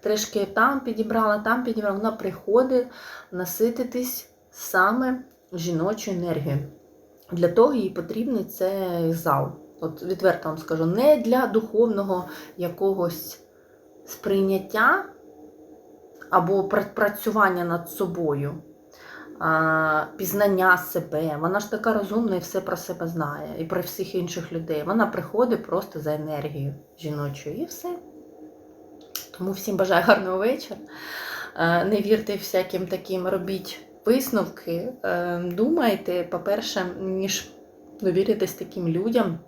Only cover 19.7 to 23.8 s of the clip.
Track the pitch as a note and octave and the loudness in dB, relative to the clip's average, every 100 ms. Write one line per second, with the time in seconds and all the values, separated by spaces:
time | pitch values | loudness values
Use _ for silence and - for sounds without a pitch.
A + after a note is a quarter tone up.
19.7 | D#3+ D#3 D#3 D3+ - F#3 G3+ G3+ F#3 F#3 | 4 4 2 0 -6 -4 2 4 6 6
20.7 | F3+ - F3 - D3+ D#3+ D3 E3 G3 G3+ | 4 2 -4 -2 -2 -2 0 0 0 -2
21.7 | G#3+ A3+ A3 G3 G#3+ A#3 F3+ - F#3+ - | -2 0 0 0 0 0 0 -2 -4 -4
22.7 | E3+ - E3+ E3+ E3+ D3 D3 D3+ D#3+ E3 | -6 -6 -6 -4 -2 -4 -4 -10 -8 -4
23.7 | F3+ | -2